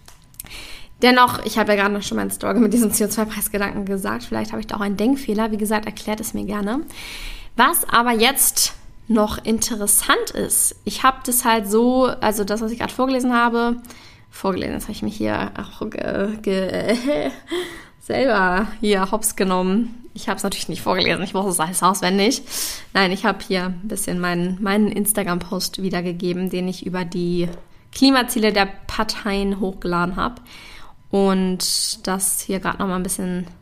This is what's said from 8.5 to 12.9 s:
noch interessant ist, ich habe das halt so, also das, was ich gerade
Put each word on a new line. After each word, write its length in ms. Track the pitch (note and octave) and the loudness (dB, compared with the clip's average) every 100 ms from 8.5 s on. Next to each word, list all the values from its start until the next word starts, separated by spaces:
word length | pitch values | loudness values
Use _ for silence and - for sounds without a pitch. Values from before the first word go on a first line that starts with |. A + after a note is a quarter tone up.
| - - - - - - | 2 -2 -4 -16 -10 0
noch 360 | A3 G#3+ - | 2 2 0
interessant 840 | - A3+ - G#3+ G3+ - - F4 A4+ | -2 0 0 -2 2 2 4 2 2
ist, 420 | - G3+ - - - - | -2 -2 0 0 -2 -6
ich 180 | - | 2
habe 140 | C4 C4 - | 2 2 0
das 180 | B3 | 0
halt 260 | A#3+ A3+ G3+ | 4 2 4
so, 360 | A3 A#3+ B3+ B3+ - | 4 6 6 4 2
also 220 | G#3+ G#3+ G3+ | 0 0 0
das, 160 | G#3 | -2
was 100 | A3 | -2
ich 80 | A#3+ | -4
gerade 140 | - | -4